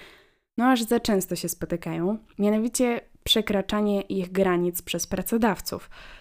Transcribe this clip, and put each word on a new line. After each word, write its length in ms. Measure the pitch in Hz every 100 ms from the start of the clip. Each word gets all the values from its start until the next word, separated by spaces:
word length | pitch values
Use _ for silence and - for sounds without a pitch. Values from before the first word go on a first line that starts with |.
| - - _ _ _ -
no, 80 | 240
aż 180 | 262
za 160 | 226 240
często 360 | 240 202 180 175
się 140 | 170
spotykają, 680 | - 165 175 170 165 170 220 - -
mianowicie 600 | 202 214 233 - 247 233 - -
przekraczanie 800 | - - 214 202 196 208 208 202
ich 300 | - 196 180
granic 500 | 185 190 175 175 175
przez 260 | - 170 -
pracodawców. 840 | 190 185 226 220 180 - - - - - -